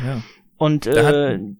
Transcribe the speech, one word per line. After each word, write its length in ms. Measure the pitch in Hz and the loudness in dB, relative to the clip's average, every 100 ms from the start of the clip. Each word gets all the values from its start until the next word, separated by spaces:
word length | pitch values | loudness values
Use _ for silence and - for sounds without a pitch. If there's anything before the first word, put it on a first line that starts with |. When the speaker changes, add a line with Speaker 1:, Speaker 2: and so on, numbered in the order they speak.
| 127 | -6
Speaker 1:
Ja. 180 | 127 - _ _ - | -8 -10 _ _ -2
Speaker 2:
Und, 300 | 151 151 113 | 0 0 0
Speaker 1:
Da 180 | 151 147 | 2 4
hat 80 | |
Speaker 2:
äh, 260 | 147 139 95 - | 2 0 -4 -8